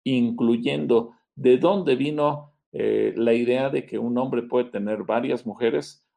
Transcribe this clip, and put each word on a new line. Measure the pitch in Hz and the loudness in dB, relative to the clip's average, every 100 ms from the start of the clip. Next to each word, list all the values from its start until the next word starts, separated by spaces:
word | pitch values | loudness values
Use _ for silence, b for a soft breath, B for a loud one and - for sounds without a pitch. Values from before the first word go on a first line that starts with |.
incluyendo | 131 127 117 120 117 120 135 147 139 113 117 B _ | -2 0 0 0 0 2 0 -2 2 0 0 B _
de | - 123 127 | 0 4 6
dónde | 170 202 160 | 4 2 0
vino, | 131 147 147 147 143 - _ _ | 0 0 0 -2 -2 -10 _ _
eh, | - 107 107 107 | -4 -2 0 0
la | - 117 | 0 2
idea | 120 120 127 135 | 2 2 0 0
de | 139 | -4
que | - 110 | -4 -6
un | 120 123 | -2 -2
hombre | 135 120 | -2 -4
puede | 120 123 | 0 -2
tener | 123 101 104 104 | -2 -4 -4 -4
varias | 101 113 135 123 | -2 -2 0 -4
mujeres. | 110 98 117 147 - - _ | -6 -2 0 0 -4 -14 _